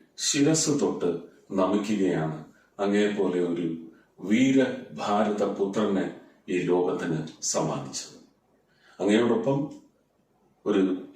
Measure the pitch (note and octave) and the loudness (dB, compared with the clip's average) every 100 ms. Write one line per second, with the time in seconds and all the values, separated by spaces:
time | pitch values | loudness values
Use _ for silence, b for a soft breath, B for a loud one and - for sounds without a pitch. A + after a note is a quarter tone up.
0 | B B - D3 C#3+ D#3 - C#3+ F#2+ - | B B -2 2 4 2 2 0 0 0
1 | F2+ E2 - B B G2 F#2 G#2 G#2 G2 | -2 -4 -8 B B 0 2 2 0 0
2 | F#2 E2 D#2 D#2 - b b b G2+ G2+ | 2 0 -2 -6 -14 b b b 0 2
3 | G#2 G2 F2+ F2+ F2 E2+ E2 D#2+ - B | 2 2 0 0 0 -2 -4 -6 -10 B
4 | B B F2+ A2+ C3+ C3+ B2+ - - - | B B 0 4 4 4 2 -2 -10 -8
5 | - G#2 G#2 G#2 G2 G2 G2 A2 G2+ F#2 | -2 0 0 0 -2 0 -2 0 0 0
6 | F2 - B B - F2+ F2 F2+ F2+ - | -2 -8 B B -6 -2 2 2 2 -2
7 | E2+ D#2 D2+ - - - D#2 C#2+ C2+ - | -2 -4 -6 -8 -4 -2 -2 -4 -8 -12
8 | - - - _ _ _ _ b b b | -14 -18 -20 _ _ _ _ b b b
9 | F#2+ G#2+ A#2+ A#2 C#3 C#3 D#3 - - _ | 2 4 4 2 0 0 -2 -10 -20 _
10 | _ _ _ _ _ _ G2+ G2+ F#2+ F#2 | _ _ _ _ _ _ 0 2 2 0
11 | - | -6